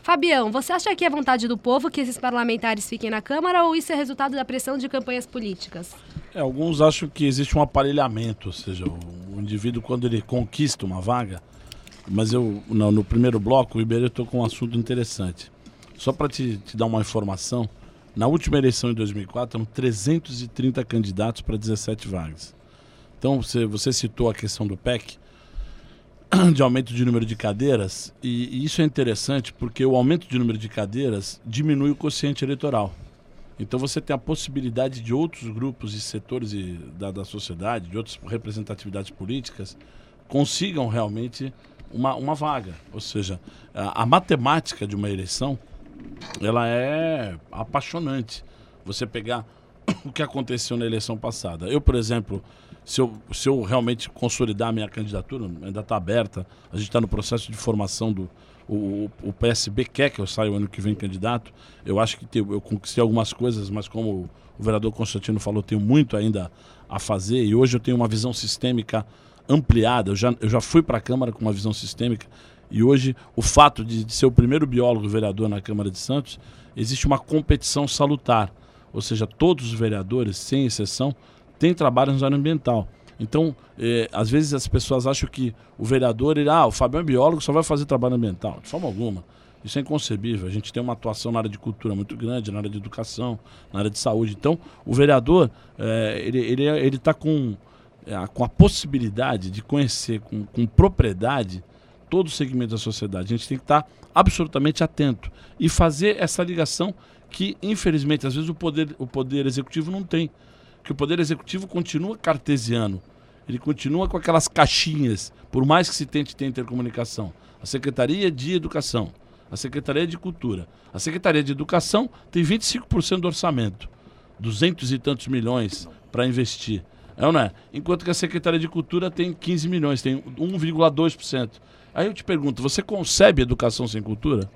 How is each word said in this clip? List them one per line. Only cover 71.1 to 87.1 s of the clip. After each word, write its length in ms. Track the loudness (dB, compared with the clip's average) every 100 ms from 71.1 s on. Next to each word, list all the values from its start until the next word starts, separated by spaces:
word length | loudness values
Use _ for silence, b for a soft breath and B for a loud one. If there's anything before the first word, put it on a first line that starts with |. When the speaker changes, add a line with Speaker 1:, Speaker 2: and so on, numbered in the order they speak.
| -2 -2
Speaker 2:
com 100 | -2
uma 120 | -2
visão 200 | -2 -4
sistêmica 520 | -4 -8 -4 -2 -2 -8 B B B B
e 100 | 4
hoje 340 | 6 6 2 -4 B
o 60 | -2
fato 440 | 4 8 8 6
de, 180 | -4 -4
de 100 | -4
ser 120 | 4
o 60 | 4
primeiro 340 | 4 2 2
biólogo 420 | 2 2 4 2 0
vereador 400 | 0 -2 -2 -2
na 140 | -4
Câmara 300 | -4 -4 -4
de 60 | -6
Santos, 420 | -4 -4 -4 -16 B B B
existe 300 | -6 -4 0
uma 140 | 2 2
competição 680 | 2 -2 2 0 2 -2 -2
salutar. 640 | 2 2 2 2 2 2 -6 b b b
Ou 100 | -8
seja, 260 | -4 -2 -2
todos 440 | 2 4 4 -2
os 80 | -2
vereadores, 560 | 0 -2 -2 -2 -2 -4
sem 280 | -2 0
exceção, 500 | 0 -2 -4 -2 -2 -2 b b b 2
têm 140 | 2
trabalho 380 | 4 4 4 4
na 120 | 4
área 120 | 2 2
ambiental. 500 | 2 0 2 0 0 B B -10
Então, 360 | 0 2 2 -2 B -4
eh, 320 | 0 2 0
às 160 | 0 2
vezes 240 | 2 2
as 140 | -2 0
pessoas 380 | -2 2 0
acham 240 | 2 -2 -4
que 240 | -2 -4 -4 b -8
o 60 |
vereador, 540 | 0 2 2 2 2 4
ele, 120 | 4
"Ah, 160 | 6
o 60 | 6
Fabião 300 | 4 0 0
é 20 |
biólogo, 380 | 2